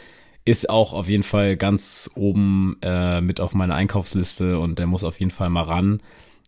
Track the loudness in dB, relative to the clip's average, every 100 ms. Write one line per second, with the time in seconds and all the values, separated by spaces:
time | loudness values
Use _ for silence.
0 | -20 -20 -20 -6 0 0 2 2 2 0
1 | 0 0 2 2 2 2 2 0 0 -4
2 | -6 -2 0 2 2 2 0 -2 -2 0
3 | 0 0 0 -2 -2 0 0 0 0 0
4 | -2 -2 -2 -2 0 0 -2 -2 -2 0
5 | -2 -2 -4 -2 -2 0 0 0 0 0
6 | -6 -20 -20 _